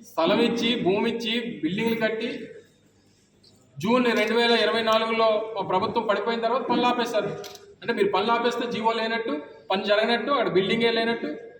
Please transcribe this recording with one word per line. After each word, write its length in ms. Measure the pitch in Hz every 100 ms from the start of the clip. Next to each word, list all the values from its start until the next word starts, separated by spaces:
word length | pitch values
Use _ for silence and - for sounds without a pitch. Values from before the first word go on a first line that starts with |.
| -
స్థలం 300 | - 170 214
ఇచ్చి, 400 | 233 - 233 240
భూమి 300 | 165 202 226
ఇచ్చి, 500 | 208 226 240 226 -
బిల్డింగ్లు 380 | 160 190 226 226
కట్టి, 280 | 220 220 240 269 - - - _ _ _ _ _ _ _ - _ _ -
జూన్ 280 | 175 247 247
రెండు 280 | 226 214
వేల 160 | 226 233
ఇరవై 320 | 233 214 226
నాలుగులో 460 | 226 220 220 226 220 214 220 196
మా 60 | 185
ప్రభుత్వం 380 | 185 208 240 214
పడిపోయిన 340 | 202 233 233
తర్వాత 220 | 226 254
పనులు 240 | 240 240 247
ఆపేశారు. 420 | 240 226 214 190 - - - - -
అంటే 120 | -
మీరు 160 | 226 202
పనులు 220 | - 226
ఆపేస్తే 400 | 233 240 240 247
జీవో 200 | - 220
లేనట్టు, 500 | 226 226 226 226 294 - - -
పని 140 | 190
జరగనట్టు, 460 | 202 208 226 233 240
అక్కడ 180 | 285 196
బిల్డింగే 420 | 170 196 - 233
లేనట్టు. 360 | 113 117 - 95 104 - -